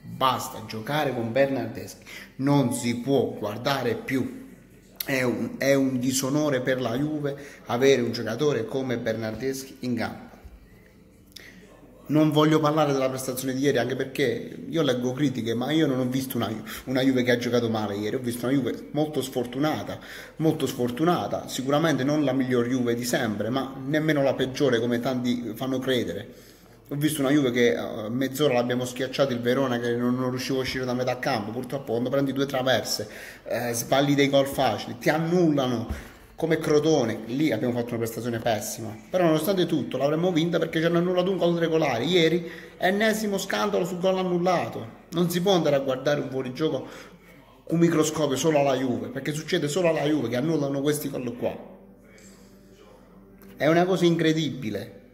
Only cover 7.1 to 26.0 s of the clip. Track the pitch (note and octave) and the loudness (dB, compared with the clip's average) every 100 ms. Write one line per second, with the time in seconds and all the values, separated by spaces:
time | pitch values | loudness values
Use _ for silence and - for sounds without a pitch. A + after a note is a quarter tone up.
7.1 | D3+ C#3+ C#3 - - - A#2+ C3+ B2+ A#2 | -2 -4 -8 -14 -18 -4 4 6 6 2
8.1 | A2+ G#2+ A2+ D3 B2+ A2 C3+ C3 A#2+ A2+ | -4 -6 0 0 0 -2 -4 -2 -2 -2
9.1 | A2+ A2 G#2+ C3 C3+ - - B2+ A2+ G2 | -2 -4 -4 -6 -6 -10 -10 -4 -2 -4
10.1 | - - - - - - - - - - | -8 -16 -20 -20 -20 -20 -20 -20 -20 -20
11.1 | - - - - - - - - - - | -20 -20 -20 -20 -20 -20 -20 -20 -20 0
12.1 | D3+ D#3 D3 D#3 D#3 D3 D#3 D3 C3+ C3 | 2 4 4 6 4 4 2 2 2 0
13.1 | B2+ - B2 C3 C3 C#3+ B2 A#2+ C3 C3 | -2 -6 -4 -4 0 2 2 0 -4 -6
14.1 | - C3 - - - - E3 D3 B2 B2 | -2 -2 -2 -8 -12 -6 0 0 0 -2
15.1 | B2+ D3 A#2+ A2 A2+ B2+ D#3 D3+ B2+ B2+ | 0 0 0 -2 -2 0 2 2 2 0
16.1 | C3 - A#2 G#2+ A2 - - - C3 C3 | -2 -2 -4 -2 -4 -10 -12 -2 2 4
17.1 | B2+ A#2+ B2 A#2+ A#2+ A#2 A2 G#2 G2+ G#2 | 4 4 2 2 2 2 0 -2 -4 -4
18.1 | B2+ A#2+ A#2 A#2+ C#3 A2+ F#2 - C#3+ D3+ | -2 -4 -4 0 2 0 -4 -6 -2 -2
19.1 | C#3 - B2+ B2 C3+ D3+ B2 G2 F2+ - | -2 -4 -4 -4 -2 -2 -2 -6 -12 -14
20.1 | - - - D#3+ D#3 C3 B2+ B2 A#2+ E3 | -16 -16 0 0 2 -2 0 -2 0 0
21.1 | D#3+ G2+ F#2 - - C3 C#3+ D#3+ C3 C3 | 2 0 -4 -6 -6 0 2 2 2 2
22.1 | D3+ C#3 C3 B2 B2 A#2+ C3 A#2+ A#2+ A#2+ | 2 2 0 2 2 2 0 0 0 -2
23.1 | D#3+ A#2 G#2 A2 C3 B2+ C#3 C3 D3+ D#3 | -2 0 -2 -2 -2 -4 -8 -2 0 2
24.1 | D3 C#3 B2 C3 B2+ C#3+ A#2 A#2+ A#2+ C3+ | 4 2 2 -2 2 2 4 2 0 0
25.1 | B2+ B2 B2 A2+ A2 C3 C3 C3+ B2 | -2 -2 -2 -4 -6 -4 -2 0 0